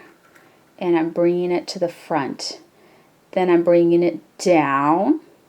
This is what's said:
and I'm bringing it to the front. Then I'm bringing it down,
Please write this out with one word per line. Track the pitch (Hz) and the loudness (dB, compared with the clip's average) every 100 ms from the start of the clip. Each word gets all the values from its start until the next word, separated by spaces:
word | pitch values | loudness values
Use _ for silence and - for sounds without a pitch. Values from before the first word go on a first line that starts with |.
| - _ _ _ _ _ _ - | -18 _ _ _ _ _ _ -10
and | 185 170 | -2 0
I'm | 165 | -2
bringing | 170 175 175 180 | 0 0 0 -2
it | 175 - | -4 -6
to | 190 | -6
the | 175 | -6
front. | - - 160 127 - - - - _ _ _ _ _ _ | -6 -6 -4 -4 -8 -12 -14 -20 _ _ _ _ _ _
Then | - 180 | -4 2
I'm | 175 | 2
bringing | 175 175 170 170 | 4 2 4 2
it | 175 170 - - | 0 -4 -12 -8
down, | 196 170 139 139 143 170 220 320 - _ | 0 2 2 0 0 0 2 -2 -4 _